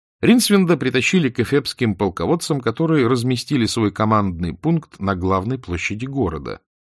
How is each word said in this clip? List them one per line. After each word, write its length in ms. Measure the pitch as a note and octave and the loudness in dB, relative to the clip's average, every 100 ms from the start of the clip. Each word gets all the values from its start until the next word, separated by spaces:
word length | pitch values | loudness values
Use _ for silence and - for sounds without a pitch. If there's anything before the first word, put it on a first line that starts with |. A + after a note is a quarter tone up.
| _ _ | _ _
Ринсвинда 560 | E3 A#3+ - G3+ F3+ D#3+ | 4 4 4 4 4 2
притащили 520 | B2+ B2+ - F#3 C#3 | 2 0 2 2 2
к 100 | - | 0
эфепским 560 | A#2 C#3+ - - A#2 | 0 0 -2 -2 -2
полководцам, 680 | F#2 G2+ F2 E2+ E3+ - D3 | 0 -2 -2 -2 -2 -2 -2
которые 460 | A#2+ A#2 D#3+ D#3 A#2 | -2 -2 0 2 2
разместили 600 | B2+ A#2+ B2+ - D3 A2 | 2 0 -2 -2 0 0
свой 260 | - G#2+ | 0 0
командный 600 | - A2 G#2+ G2+ E2+ F2 | 0 2 2 0 -2 -6
пункт 460 | - D#3 E3 - - | -4 0 0 -2 -6
на 160 | G2 | -4
главной 440 | F#2+ F#2 F#2+ G2 B2+ | -2 0 0 0 -6
площади 480 | B2 F2 - G2+ C3 | -6 -6 -4 -6 -6
города, 540 | C#3 G2 D#2 B1+ G#1 - _ | -2 -2 -2 -8 -12 -14 _